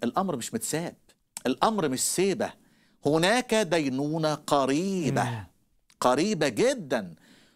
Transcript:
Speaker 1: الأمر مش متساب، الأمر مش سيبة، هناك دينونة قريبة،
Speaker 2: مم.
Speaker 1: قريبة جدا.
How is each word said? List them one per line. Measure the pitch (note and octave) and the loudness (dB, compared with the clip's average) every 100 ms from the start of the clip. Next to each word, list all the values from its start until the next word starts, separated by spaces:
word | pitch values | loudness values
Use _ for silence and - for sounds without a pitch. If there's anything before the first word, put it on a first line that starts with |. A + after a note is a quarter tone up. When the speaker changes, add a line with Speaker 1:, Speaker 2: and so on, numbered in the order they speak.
Speaker 1:
الأمر | A#2+ E3+ F#3+ C3+ | -2 -2 -2 -4
مش | G#2+ | -6
متساب، | A2+ - D3+ E3+ - _ _ _ - B2 | -6 -4 -6 -6 -10 _ _ _ -6 -4
الأمر | C3 G3+ G#3+ D#3 | 0 2 2 0
مش | B2+ | 0
سيبة، | - - F#3+ C3+ G2 - _ _ _ _ C#3+ | -2 0 0 0 -4 -8 _ _ _ _ 2
هناك | D#3+ F3+ A#3+ A#3+ | 4 4 2 2
دينونة | A3 F#3+ E3+ C#3 C3 D3 D#3+ D#3 | 0 2 0 0 -2 -2 -2 -2
قريبة، | D3 - C#3+ C3 C#3+ G3 F#3+ C#3+ C3 | -2 0 2 2 0 0 -2 0 0
Speaker 2:
مم. | A#2+ A#2 F#2 _ _ _ _ - | -2 -4 -10 _ _ _ _ -2
Speaker 1:
قريبة | B2 B2+ G3+ F3 D3 | 2 4 2 0 0
جدا. | G#2+ D3+ C4+ C#3+ B2+ F2+ - - - _ | 2 0 0 -2 -4 -4 -14 -20 -20 _